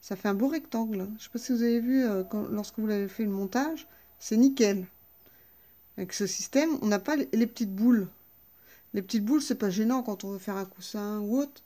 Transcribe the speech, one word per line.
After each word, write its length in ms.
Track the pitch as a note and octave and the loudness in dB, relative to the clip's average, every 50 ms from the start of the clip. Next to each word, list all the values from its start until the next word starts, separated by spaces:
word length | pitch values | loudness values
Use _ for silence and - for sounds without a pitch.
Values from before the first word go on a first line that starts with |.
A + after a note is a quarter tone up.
Ça 140 | - - G3+ | -6 -6 -8
fait 120 | F#3 - | -2 0
un 60 | G#3 G3+ | 0 2
beau 140 | G3 A#3 | 4 2
rectangle, 540 | C#4 D#4 D#4+ - - - A3+ A3+ A3 G#3+ F#3+ | 2 2 -2 -4 -4 -4 -4 -2 -2 -2 -4
hein. 80 | F#3 G3+ G#3+ A3 | -4 -6 -8 -12
Je 60 | - | -14
sais 40 | - | -10
pas 80 | - | -10
si 140 | A#3+ - - | -10 -2 0
vous 100 | B3+ A#3 | 0 2
avez 180 | A#3 A#3+ A#3 A#3 | 4 4 2 2
vu, 240 | A#3 B3 C4 C4+ B3+ | 2 2 2 4 4
euh, 200 | A3+ G3+ F#3+ F#3+ | 4 2 0 -2
quand, 240 | F#3+ - G#3 G#3 | -2 -4 -4 -4
lorsque 320 | - - G#3 G#3 - - - | -2 -4 -4 -4 -6 -6 -4
vous 80 | A3 | -2
l'avez 200 | G#3+ G#3 G3+ G3+ | 0 0 0 -2
fait 160 | F#3+ - - A3+ | -4 -4 -4 -2
le 60 | G#3 | -2
montage, 580 | G3 G3 G3 F#3+ - A#3+ C#4 D#4 E4 D4+ - - - - - _ - | 0 -2 -4 -2 0 0 0 0 -4 -8 -10 -18 -20 -20 -20 _ -20
c'est 180 | - - - A3 | -16 -6 0 4
nickel. 520 | A3 B3+ C#4 C4+ C4+ A3+ G3+ G3 G3 F#3 - - - - _ - - - - _ - - - - - - - - - _ - - | 6 6 6 6 6 4 4 4 0 -4 -8 -14 -20 -20 _ -20 -20 -20 -20 _ -20 -20 -20 -20 -20 -20 -20 -20 -20 _ -18 -10
Avec 160 | - F#3+ F#3 - | -8 -8 -6 -4
ce 120 | - G#3 | -4 -2
système, 540 | F#3+ - - - - - C4+ D4+ E4 D4+ - | -2 -2 -4 -6 2 2 2 4 4 0 0
on 60 | - | 2
n'a 100 | G#3+ G3+ | 2 2
pas 180 | G3 G3 - D4+ | 2 0 0 0
les, 140 | D4 C4 - | 0 0 0
les 140 | - A3+ A#3+ | 2 2 2
petites 300 | A#3 - - A#3 G3 F#3+ | 2 0 -4 -4 -4 -2
boules. 320 | F#3+ A3 B3 A#3+ A3 F#3+ - - - - - - - - - - - - - - - - - - | 2 4 4 6 4 2 -4 -10 -18 -20 -20 -20 -20 -20 -20 -20 -20 -20 -20 -20 -20 -20 -8 -6
Les 80 | G#3 F#3 | -6 -6
petites 220 | F#3 - A3 G3+ | -2 -2 -2 2
boules, 180 | G#3+ C#4+ D#4 C#4 | 2 2 2 2
c'est 100 | - B3 | 0 -2
pas 160 | - A3 G3 | 0 0 0
gênant 320 | F3 G#3 G#3+ A3+ B3+ C4 | 0 2 2 2 2 0
quand 220 | B3 A#3 G#3 - - | 0 -4 -6 -6 -6
on 80 | G3 | -8
veut 80 | G3+ F#3+ | -8 -8
faire 180 | F#3+ - G3 | -6 -6 -6
un 80 | G3 G3 | -6 -6
coussin 540 | F#3 - - F#3 - - G#3+ G3+ G#3 G#3+ G#3+ | -8 -10 -16 -16 -10 -8 -6 -6 -4 -4 -4
ou 180 | G#3 G#3 A3+ | -2 -2 0
autre. 240 | C4+ C#4+ C#4+ - - - | 0 -2 -2 -8 -20 -20